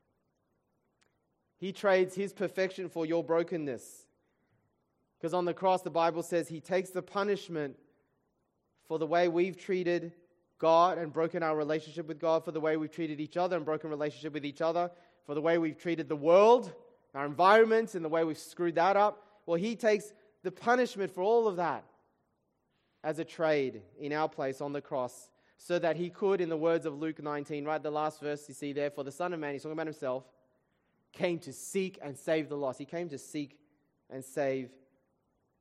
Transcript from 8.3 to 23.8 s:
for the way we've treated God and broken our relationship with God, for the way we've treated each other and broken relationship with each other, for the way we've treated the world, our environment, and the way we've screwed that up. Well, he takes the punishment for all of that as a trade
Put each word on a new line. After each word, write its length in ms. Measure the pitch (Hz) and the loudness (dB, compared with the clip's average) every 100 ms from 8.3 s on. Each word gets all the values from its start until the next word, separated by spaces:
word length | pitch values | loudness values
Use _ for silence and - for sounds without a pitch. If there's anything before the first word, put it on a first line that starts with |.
| _ _ _ _ _ - | _ _ _ _ _ -8
for 120 | 160 | -4
the 80 | 156 | 2
way 220 | 170 175 | 4 4
we've 280 | 170 190 170 | 4 0 -2
treated 600 | - 185 170 175 170 - _ _ _ - | -4 -2 0 -2 -4 -14 _ _ _ 0
God 400 | 160 165 175 165 | 4 6 6 2
and 160 | 160 | -4
broken 300 | 139 160 170 | -2 -2 0
our 120 | 160 156 | -2 0
relationship 520 | 147 156 160 151 156 | 0 -2 -4 -12 -10
with 120 | 156 | -4
God, 240 | 160 160 | 0 0
for 80 | 165 | 0
the 80 | 156 | -2
way 160 | 156 156 | 0 0
we've 160 | 151 | -2
treated 300 | - 160 151 | -6 -6 -6
each 160 | 151 175 | -6 -2
other 180 | 180 175 | 0 -2
and 80 | |
broken 280 | 151 156 160 | -2 -4 -4
relationship 420 | 151 151 143 156 | -4 -4 -6 -8
with 120 | 143 143 | -6 -8
each 160 | 135 | -2
other, 300 | 165 170 175 175 _ _ - | 0 0 -2 -6 _ _ -6
for 80 | 147 | -2
the 60 | |
way 180 | 156 170 | 2 2
we've 180 | 160 147 | 2 -4
treated 320 | 180 165 151 | -4 -4 -4
the 60 | 156 | 0
world, 580 | 147 180 214 240 190 - - _ _ | 6 8 10 8 4 -14 -20 _ _
our 140 | 139 143 | -6 -6
environment, 680 | 143 185 214 226 220 226 | 4 8 10 8 4 2
and 100 | 185 | -4
the 60 | 160 | -2
way 140 | 165 | 0
we've 160 | 165 147 | 0 -2
screwed 340 | - - 175 | -10 -4 -2
that 240 | 160 180 202 | 2 4 6
up. 460 | 208 202 - _ - | 4 0 -16 _ -4
Well, 120 | 170 | -2
he 180 | 214 226 | -2 0
takes 360 | 220 214 - - _ _ | 2 2 -2 -20 _ _
the 100 | 185 | -10
punishment 600 | 185 233 247 240 190 190 | -4 2 4 2 -2 -6
for 100 | - | -2
all 260 | 190 233 220 | 2 4 2
of 100 | 175 | 0
that 280 | 165 120 - _ _ _ _ _ _ _ _ _ _ _ | -2 -4 -8 _ _ _ _ _ _ _ _ _ _ _
as 160 | 151 156 | -8 -6
a 60 | 160 | -8
trade 580 | - 160 151 131 110 | -2 2 2 0 -4